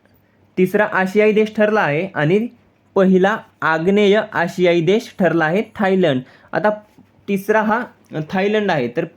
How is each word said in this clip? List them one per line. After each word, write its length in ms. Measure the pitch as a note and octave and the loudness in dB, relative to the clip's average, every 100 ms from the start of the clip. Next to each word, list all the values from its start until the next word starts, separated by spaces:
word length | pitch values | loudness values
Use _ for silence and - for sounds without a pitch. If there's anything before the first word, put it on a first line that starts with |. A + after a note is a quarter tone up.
| _ _ _ _ _ - | _ _ _ _ _ 0
तिसरा 260 | F#3 G3+ | 0 2
आशियाई 480 | G#3 - F#3+ G#3 G#3+ | 0 0 0 2 2
देश 200 | G#3 G#3+ G#3+ | 2 0 0
ठरला 240 | G#3 G#3+ | 0 2
आहे 280 | E3 D3 F#3+ | 0 -2 -4
आणि 340 | - D3+ G3 A#3+ - _ _ _ | -2 0 0 -2 -10 _ _ _
पहिला 420 | - F#3+ F#3 F#3 A3 - _ | 0 4 4 2 0 -8 _
आग्नेय 580 | D3+ D#3+ E3+ G3+ G#3 G#3 G#3+ | -2 0 0 2 4 2 0
आशियाई 480 | D3 E3+ F#3 F3+ F3 | -4 -4 0 2 2
देश 340 | D#3+ G#3+ B3 - | 2 0 -2 -2
ठरला 240 | F3+ E3 | 0 2
आहे 180 | D#3 F#3 | 0 -2
थायलंड. 600 | B3 - G3 F#3+ E3+ C3 B2+ - _ | -4 -4 0 2 2 0 -6 -20 _
आता 180 | - G#3 G#3 _ _ _ _ - | -2 -2 -4 _ _ _ _ -6
तिसरा 340 | G3 F#3+ A3 | -6 0 0
हा 220 | G#3+ A3 B3 _ _ C#3 D#3 | 0 -4 -6 _ _ -10 -6
थायलंड 400 | F#3 G3+ G#3+ G3+ | -4 -2 -2 -2
आहे, 180 | D#3+ A#2+ | -2 -2
तर 160 | D#3+ E3+ | -4 -8